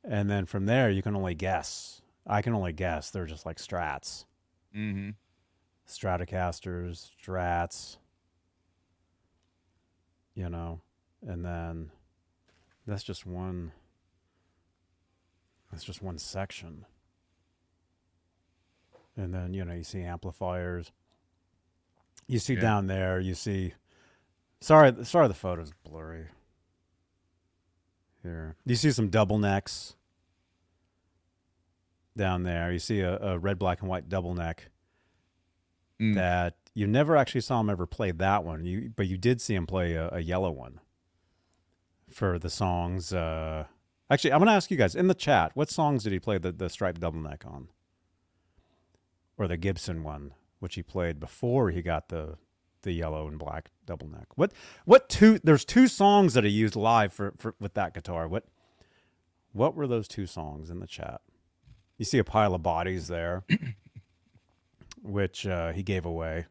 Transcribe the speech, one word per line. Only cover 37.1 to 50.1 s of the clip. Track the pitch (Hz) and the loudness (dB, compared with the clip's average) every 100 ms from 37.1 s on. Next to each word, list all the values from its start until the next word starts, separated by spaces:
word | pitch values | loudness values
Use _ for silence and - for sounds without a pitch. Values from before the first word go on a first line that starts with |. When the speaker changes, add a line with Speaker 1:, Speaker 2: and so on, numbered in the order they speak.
| 156 | 4
Speaker 1:
actually | - 139 | 2 -2
saw | - 123 | -2 0
him | 107 | 0
ever | 92 87 | -2 -4
play | - 101 | -4 -4
that | 82 95 101 | 0 2 2
one, | 85 78 | 0 -6
you, | 87 95 120 110 | -6 -6 -6 -4
but | 95 | -4
you | 92 | 0
did | 113 123 | 0 0
see | - | 0
him | 98 | -2
play | 85 95 87 | 0 -2 0
a, | 82 82 | -2 -4
a | 85 | -4
yellow | 82 90 92 | -2 0 0
one | 69 64 73 _ _ _ _ _ _ _ _ _ _ _ _ _ | -4 -12 -20 _ _ _ _ _ _ _ _ _ _ _ _ _
for | - 101 87 | -2 0 0
the | 85 | -4
songs. | - 95 87 87 92 85 | -2 0 0 -2 -4 -4
Uh, | 90 80 80 80 78 76 _ _ _ _ | -4 -2 -4 -4 -6 -8 _ _ _ _
actually, | 143 - | 2 4
I'm | 143 | 6
gonna | 208 | 6
ask | 208 - | 6 2
you | 165 | 2
guys | 98 - | 2 4
in | 180 | 2
the | |
chat, | 175 - 120 80 | 2 4 4 4
what | - 147 | 0 -2
songs | - 151 135 | 0 0 0
did | 104 | 0
he | 95 | -2
play | 113 98 | 0 -2
the, | 90 | -2
the | 85 90 | -4 -6
striped | - 95 85 | -2 -4 -2
double | 85 80 | -4 -4
neck | 76 73 - | -8 -10 -14
on? | 76 - _ _ _ _ _ _ _ _ _ _ _ _ _ _ _ _ - | -16 -18 _ _ _ _ _ _ _ _ _ _ _ _ _ _ _ _ -4
Or | 95 | -2
the | 85 | 0
Gibson | 95 90 - 82 | -2 -2 -6 -6
one, | 78 | -8